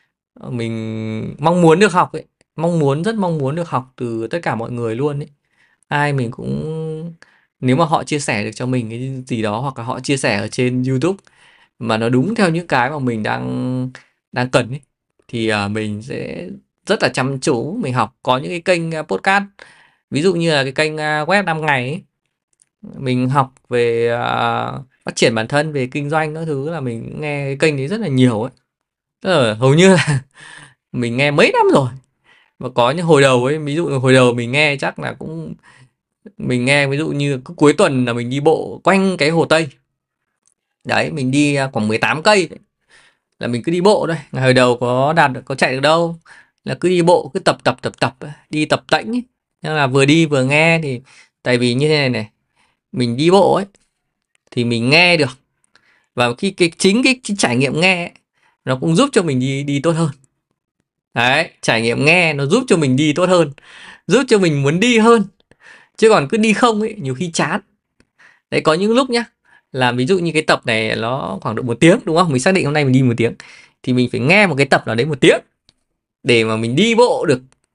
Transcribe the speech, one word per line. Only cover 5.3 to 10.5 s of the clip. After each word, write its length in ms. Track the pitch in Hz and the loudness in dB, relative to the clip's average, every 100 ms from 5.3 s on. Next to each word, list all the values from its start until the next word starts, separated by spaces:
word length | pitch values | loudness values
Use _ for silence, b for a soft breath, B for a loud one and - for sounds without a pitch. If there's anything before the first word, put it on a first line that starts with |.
| _ _ _ _ _ _ | _ _ _ _ _ _
Ai 240 | 147 147 | -2 -2
mình 180 | 139 117 | -2 -4
cũng, 840 | - 127 139 156 160 160 156 170 165 b b b _ | -6 -8 -6 -6 -8 -10 -10 -12 -16 b b b _
nếu 160 | 127 135 | -2 0
mà 80 | |
họ 200 | 160 160 | 0 -2
chia 140 | - 151 | -2 -4
sẻ 260 | 143 113 | -4 -4
được 60 | 107 | -6
cho 120 | 110 123 | -6 -4
mình 240 | 127 110 | -4 -6
cái 320 | 117 131 135 127 | -8 -10 -10 -6
gì 160 | 120 | -4
đó, 180 | 107 107 | -2 -4
hoặc 180 | 139 131 | -6 -8
là 60 | |
họ 160 | 117 123 | -8 -6
chia 160 | 131 135 | -4 -2
sẻ 200 | 139 104 | 0 -2
ở 100 | |
trên 360 | 104 | -4